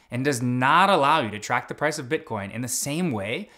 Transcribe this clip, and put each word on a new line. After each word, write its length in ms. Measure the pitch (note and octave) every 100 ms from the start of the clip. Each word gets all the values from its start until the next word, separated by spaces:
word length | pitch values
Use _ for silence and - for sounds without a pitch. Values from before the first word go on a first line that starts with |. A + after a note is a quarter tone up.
| -
and 140 | A#2+
does 180 | C#3 B2+
not 480 | B2 B2 C3 D#3+ G3
allow 300 | F3+ C#3 D#3+
you 100 | A2
to 80 | G#2
track 300 | - B2 -
the 60 |
price 260 | - D3+ D3+
of 80 | B2
Bitcoin 420 | D#3 - G#2+ G2
in 120 | A2
the 60 | B2
same 440 | - C#3+ D#3 F3+
way 360 | G#2+ G2+ C#3+ G#3+